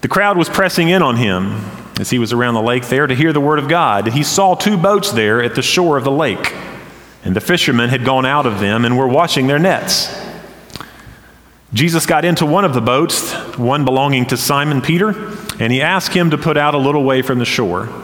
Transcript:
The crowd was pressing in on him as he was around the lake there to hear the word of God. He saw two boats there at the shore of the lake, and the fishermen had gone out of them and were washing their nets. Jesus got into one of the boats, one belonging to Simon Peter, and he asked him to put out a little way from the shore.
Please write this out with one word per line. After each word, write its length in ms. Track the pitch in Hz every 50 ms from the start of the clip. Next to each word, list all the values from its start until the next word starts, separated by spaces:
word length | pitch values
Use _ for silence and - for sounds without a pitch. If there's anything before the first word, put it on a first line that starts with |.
The 60 | - 165
crowd 280 | - 190 202 202 202
was 140 | 180 165 -
pressing 400 | - - 196 185 - - 170 165
in 140 | 180 190 170
on 140 | 139 120 113
him 440 | 123 107 95 92 95 98 104 107 110 - - - - - - -
as 100 | 104 -
he 80 | - 127
was 160 | 117 107 120
around 220 | 120 123 123 120
the 80 | 113 110
lake 240 | 117 123 127 123 123
there 180 | - 131 147
to 80 | 139 131
hear 180 | 123 147 165
the 80 | 156 147
word 200 | 139 143 156 147
of 80 | 135 135
God. 400 | 160 175 165 135 107 101 101 113
He 160 | 117 143 151
saw 320 | - - - 196 190 180
two 200 | 175 - 208 214
boats 360 | 185 165 196 208 202 - -
there 320 | 113 113 110 104 107 120 120
at 100 | 120 -
the 80 | -
shore 360 | - - - 185 180 170 147 139
of 60 | 123
the 60 | 139
lake, 420 | 139 147 160 135 98 87 - - - - - - - - - - - - - - - - -
and 120 | 90 92
the 60 | 104
fishermen 480 | - - 175 175 - - 131 117 117 120
had 140 | 131 131 127
gone 220 | 131 135 131 127
out 220 | 131 139 147 143 123
of 120 | 110 98
them 260 | 104 101 104 113 120
and 120 | 120 123 123
were 100 | 135 131
washing 380 | 123 143 170 - - 151 131
their 140 | 131 143 147
nets. 640 | 170 190 160 113 - - - - - - - - - - - - - - - - - - - - - - - - - - - - - - - - - - - - _ _ -
Jesus 320 | 107 143 170 165 165 -
got 180 | - 170 156 151
into 220 | 175 170 165 165
one 180 | 147 151 190 202
of 100 | 180 131
the 80 | 123
boats, 520 | 113 117 123 131 160 175 - - - - - - - - - -
one 260 | 120 120 135 147 143
belonging 420 | 131 131 131 135 143 139 131 123 120
to 100 | 139 120
Simon 440 | - - 147 139 143 151 147 135
Peter, 280 | - - 165 175 175 214 202 - - - - - - - - -
and 120 | 120 113
he 100 | 123 131
asked 320 | 139 160 185 190 175 - -
him 180 | 180 175 170
to 60 | 151 147
put 180 | 147 165 151
out 180 | 151 147 151 147
a 40 | 147
little 260 | 131 139 147 151 139
way 180 | 131 135 131
from 180 | 131 - 135 123
the 60 | 120
shore. 440 | - - - 123 95 87 90 101 120 - -